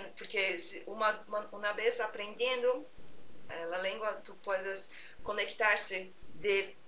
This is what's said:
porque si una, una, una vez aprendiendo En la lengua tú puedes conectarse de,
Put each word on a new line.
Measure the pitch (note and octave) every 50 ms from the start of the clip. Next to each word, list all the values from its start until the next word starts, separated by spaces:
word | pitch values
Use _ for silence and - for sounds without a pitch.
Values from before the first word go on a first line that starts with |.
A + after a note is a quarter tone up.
| G3 - -
porque | - - - G#3+ G3+ F#3+ F#3+ G#3 B3
si | - - G3 F3 -
una, | - G3+ A3 A3 G#3+ G#3+ G#3+ - -
una, | G#3+ G#3 - -
una | - G3+ G#3 G#3 G#3
vez | G#3 A3 A3+ A#3 A#3+
aprendiendo | A3+ A3 - G#3 G3+ G#3 G#3+ A3 A#3+ B3+ B3+ B3 A#3+ B3+ B3+ D4+ D4+ - - - - - - - - - - - - -
En | C3+ E3 E3 E3+
la | F3 F#3
lengua | F#3+ F#3+ G#3+ A3+ G#3+ G#3+ G3 F#3+ -
tú | - G3 -
puedes | - G3+ G3 F#3+ F#3+ F#3+ F#3+ F#3+ - - - - - - - -
conectarse | - - G#3 G#3 G3+ - - - - D#3+ D#3 - - - G3 F#3 F#3+ F#3+ - - - - - D#3
de, | D#3+ G#3 G3 G3 G3 - - - -